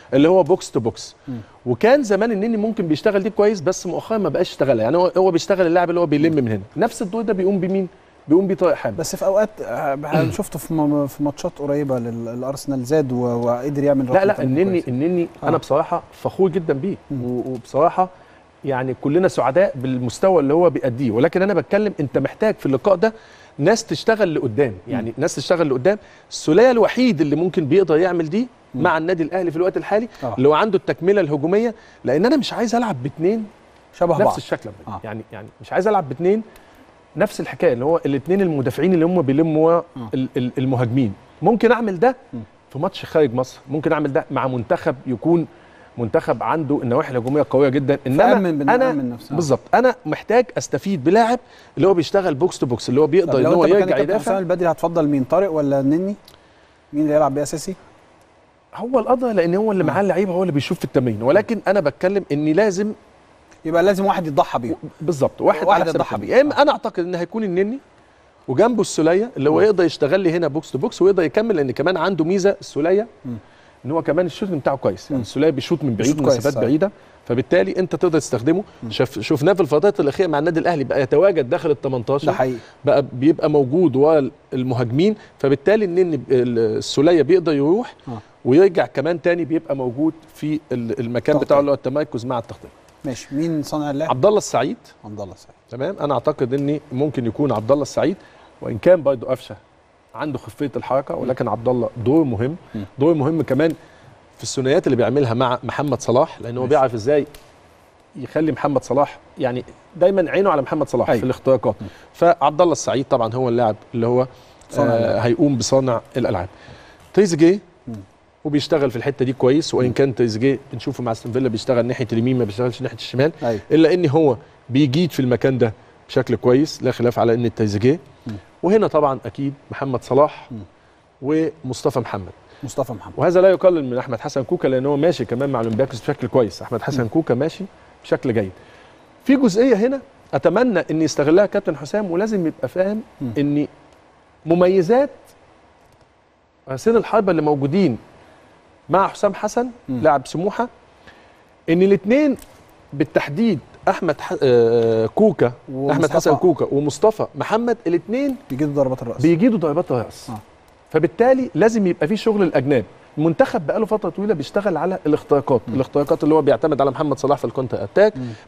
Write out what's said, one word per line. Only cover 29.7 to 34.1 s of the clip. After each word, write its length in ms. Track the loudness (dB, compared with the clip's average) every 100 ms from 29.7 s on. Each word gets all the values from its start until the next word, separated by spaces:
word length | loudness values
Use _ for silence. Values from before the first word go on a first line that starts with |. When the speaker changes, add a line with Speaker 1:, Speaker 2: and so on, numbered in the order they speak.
| -4
Speaker 1:
الحالي، 300 | -4 -4 -4 -8
Speaker 2:
آه. 120 | -8 0
Speaker 1:
اللي 100 | 2
هو 60 |
عنده 240 | 2 2 -2
التكمله 440 | -4 -4 0 0
الهجوميه، 540 | 0 -2 -2 0 -2 -6 -16 -10
لان 220 | -2 0 2
انا 120 | 0
مش 160 | -2
عايز 220 | -4 -4 -2
العب 280 | -4 -6
باتنين 420 | -8 -4 -2 -2 -6 -16 _ _ _
Speaker 2:
شبه 200 | -4 -2